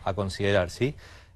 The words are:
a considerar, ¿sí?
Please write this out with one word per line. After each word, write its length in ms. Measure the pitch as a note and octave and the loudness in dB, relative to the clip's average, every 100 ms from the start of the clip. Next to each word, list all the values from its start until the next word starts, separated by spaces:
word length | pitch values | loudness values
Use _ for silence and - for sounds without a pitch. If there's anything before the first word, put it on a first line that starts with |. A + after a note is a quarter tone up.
a 100 | - | -2
considerar, 540 | F#2+ G2 - G2+ G2+ F2 | -2 -2 0 4 4 2
¿sí? 240 | - C3 D3 - - - | 0 -2 -2 -12 -20 -20